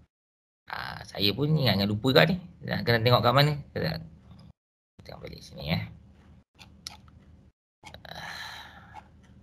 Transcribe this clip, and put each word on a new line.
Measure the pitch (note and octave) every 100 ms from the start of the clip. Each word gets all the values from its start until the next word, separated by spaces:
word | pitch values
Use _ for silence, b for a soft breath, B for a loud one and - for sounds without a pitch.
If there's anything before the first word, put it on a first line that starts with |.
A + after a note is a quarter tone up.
| _ _ _ _ _ _ -
Ah, | - B1+ - -
saya | - G2+ A2+
pun | D3
ingat-ingat | D#3 B2+ G2 G2+
lupa | G#2+ C3 C3
kat | E3
ni. | F#3 - - -
Nak | G#2
kena | G#2 A#2
tengok | A#2 B2
kat | A#2+ C3
mana? | D3 D3 -
Kita | - - - - - - - - - _ _ _ - -
tengok | -
balik | - - -
sini, | - C#2+
eh. | E2 G#2+ - - - - - _ - - - - - - - - - - _ _ _ - - - - B B B B B B B B B - - -